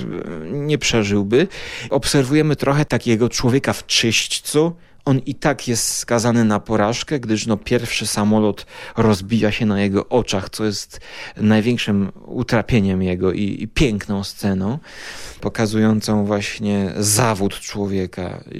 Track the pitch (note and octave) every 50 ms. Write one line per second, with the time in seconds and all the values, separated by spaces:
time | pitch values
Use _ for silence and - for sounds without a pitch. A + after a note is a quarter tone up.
0 | B2 A2 - F2 - - E2+ D#2+ D#2 E2 A#2+ C#3+ C#3+ D3+ D3+ - - - - A2+
1 | G#2 G2+ G2+ G#2 G2 G2+ A#2 C3+ F3+ - - - - - - - B2 - C#3 C#3
2 | - - - D3 C3 B2 D3 D#3 D3+ D3+ C#3 - - C#3 C#3 D3 D3+ - - A#2
3 | - A#2+ A2+ G#2+ A#2+ A2+ - - - B2 A#2+ C#3 - - G#2 - - - - -
4 | - A2+ A2 - - - - - - - - D3 D#3+ E3+ E3+ - - - - -
5 | - - D#3+ C3 - - - - - D#3 C3+ - - B2+ A#2 A2+ - - - -
6 | - - A#2+ A#2 G#2+ A#2+ A2+ A#2 A2+ G#2+ G#2 G2+ - - A2 G#2 G#2 G#2+ A#2+ -
7 | - - D#3 C#3 A#2+ G#2+ A2 G#2+ G2+ A2+ G#2+ G2+ - - B2 A#2+ A#2+ A#2 - -
8 | A2+ G#2 - A2 G#2 G#2 G#2+ A2 G#2+ G#2 G2+ - - - - - - - - -
9 | A2 A2+ G#2+ F#2 G2 G2 A#2 A2 G#2+ G#2 G#2+ - A#2+ G#2+ G2+ G2+ G2+ G2+ G2 G2
10 | - - - B2 G#2+ - - F#2+ - - - - A2 G#2+ G2+ G2+ - - - -
11 | - - - - - - - - G#2+ G#2 A2 G#2+ G#2 A#2+ A#2+ A2+ - - G#2 G2
12 | G2 F#2+ - - - - A#2 B2 A#2+ - B2 A2+ G2 - B2+ A2+ G2 G2 F#2+ F#2
13 | F#2+ F2+ F2+ F2+ F#2 F#2 F2 F#2+ G#2 G2 - - G#2+ A2 - - D#3+ B2 G#2+ G2
14 | - - G2+ G2 G2 - - - - G2+ F#2+ F#2 F#2 G2+ B2+ E3 - - - -
15 | - - - - - - - - - G2+ - - A#2 G#2 A2 A2 G#2+ A2 A2 G#2+
16 | - - G#2+ G#2 G2+ G2+ G#2 G2+ G#2 - - - A2 G#2 G2+ G2+ G2 F#2 - -
17 | G#2 G2+ G#2 A2+ B2+ A2+ A2 F#2 G2+ G2 - - - - - G#2 G2+ G2 G2 F#2+
18 | F#2 F2+ - F#2+ F2+ F2+ - - - - -